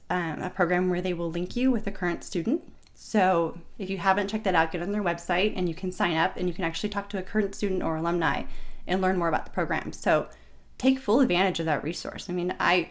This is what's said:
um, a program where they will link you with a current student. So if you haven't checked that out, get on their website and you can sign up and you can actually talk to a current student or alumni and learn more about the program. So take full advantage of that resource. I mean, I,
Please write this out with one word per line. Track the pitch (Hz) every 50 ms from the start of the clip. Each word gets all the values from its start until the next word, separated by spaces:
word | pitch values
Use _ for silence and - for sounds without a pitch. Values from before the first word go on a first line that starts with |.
| - -
um, | 180 180 170 160 156 -
a | - -
program | - - 180 165 180 180 185 185
where | 180 175
they | 180 185
will | 175 165 170 165
link | 160 170 180 180 -
you | 233 254 262
with | 247 214 -
a | 196
current | - - 180 175 170 - -
student. | - - 175 160 214 285 349 - - - - - - -
So | - - - - 214 185 185 185 170 165 151 131 - - - -
if | - 196 185
you | 196 175
haven't | 170 196 190 202 190 202
checked | 220 214 -
that | 202 175
out, | 165 165 165
get | - 165
on | 170 196
their | 202 214
website | 202 175 175 170 - - 175 180 202 - -
and | 185 180 170
you | 160
can | - - 185
sign | 180 - 214 175 160
up | 160 165 185 -
and | - 180 180
you | 175
can | - 180
actually | 165 160 - - 208
talk | - 202 196 -
to | - 190
a |
current | 185 - - 214 202 196 208
student | - 214 196 190 180
or | 170 165 160
alumni | 160 165 175 175 175 165 147 139 - - - - - - - - - -
and | - 180 190
learn | 190 185 190 180
more | 170 165
about | 156 - -
the | -
program. | - 190 170 - 165 156 - 160
So | - - - 202 165 151 - - - - - - - - - - - -
take | - 262 262 262
full | - - 214 196
advantage | 170 - 175 175 190 190 165 -
of | 160
that | 160 151 127 -
resource. | 156 170 - - - - - - -
I |
mean, | 175 180 175 180 180 -
I, | - 170 180 180 - -